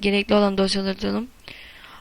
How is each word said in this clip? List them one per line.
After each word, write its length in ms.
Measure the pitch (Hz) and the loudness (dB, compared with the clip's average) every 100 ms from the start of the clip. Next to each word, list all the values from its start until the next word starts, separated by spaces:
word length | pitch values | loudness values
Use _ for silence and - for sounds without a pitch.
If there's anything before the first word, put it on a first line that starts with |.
gerekli 340 | 202 202 202 | 0 0 2
olan 240 | 208 202 196 | 4 4 2
dosyaları 320 | 196 196 190 | 0 0 -4
atalım. 380 | 190 202 208 247 - - - - - - - | -4 -4 -4 -6 -12 -20 -20 -20 -20 -20 -10